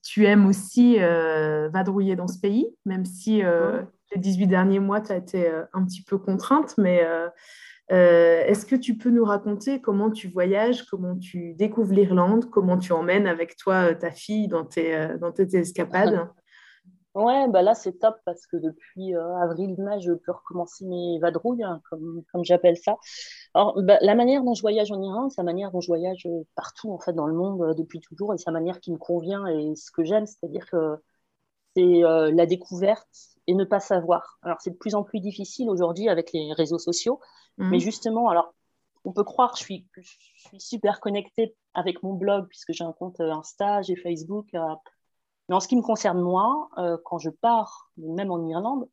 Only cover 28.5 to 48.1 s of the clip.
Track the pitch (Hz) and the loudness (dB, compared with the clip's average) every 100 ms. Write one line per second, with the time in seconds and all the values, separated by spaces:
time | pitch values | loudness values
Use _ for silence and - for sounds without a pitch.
28.5 | 165 165 180 - 160 - 175 160 196 196 | -6 -6 -8 -10 -10 -6 -6 -4 -8 -6
29.5 | 156 151 156 - - 160 214 208 - 165 | -4 -4 -8 -10 -6 -2 -2 -2 -12 -10
30.5 | 151 - 175 156 151 _ _ _ _ _ | -10 -6 -4 -4 -6 _ _ _ _ _
31.5 | _ _ 185 180 175 170 165 156 160 170 | _ _ 2 6 6 6 6 4 4 2
32.5 | 180 - 180 196 220 _ - - _ - | 0 -6 -2 0 0 _ -20 -20 _ -2
33.5 | 185 190 202 - 185 165 170 - _ 170 | 0 2 -2 0 -2 0 -2 -2 _ -8
34.5 | 165 - 180 220 208 202 220 190 196 196 | -8 -8 -8 -4 -4 -4 -8 -8 -10 -14
35.5 | - 240 185 175 170 220 170 165 160 151 | -8 -4 0 -2 0 -2 -2 -2 -8 -6
36.5 | 156 156 165 - 175 226 285 - _ _ | -4 -2 -2 -4 -4 -2 -4 -8 _ _
37.5 | - 190 180 180 - 226 220 240 170 165 | -6 0 2 0 -4 -4 0 2 2 0
38.5 | _ _ _ _ _ - 185 208 - 240 | _ _ _ _ _ -8 -4 -2 2 0
39.5 | - - 196 _ - 175 _ _ _ - | 0 -12 -14 _ -20 -20 _ _ _ -20
40.5 | 196 - 233 202 202 214 202 202 - 226 | -20 -12 -2 -2 -2 -4 -6 -6 -4 -4
41.5 | _ _ - 185 175 185 190 196 202 190 | _ _ -6 -6 -6 -8 -4 -2 -2 -4
42.5 | - - 160 165 160 180 180 165 - - | -16 -12 -8 -8 -10 -14 -6 -6 -6 -12
43.5 | - 202 208 185 180 175 165 165 208 208 | -4 -2 -2 -2 -6 -6 -8 -6 -10 -8
44.5 | 175 160 156 _ _ _ _ _ _ - | -8 -6 -8 _ _ _ _ _ _ -2
45.5 | 185 185 247 226 214 208 180 175 185 214 | -2 2 0 0 -2 0 0 0 2 2
46.5 | 294 - - 175 165 - 170 160 156 233 | 0 -6 -6 -4 -4 -8 -8 -8 -2 0
47.5 | 233 208 - _ - 160 | 0 -2 -12 _ -16 -10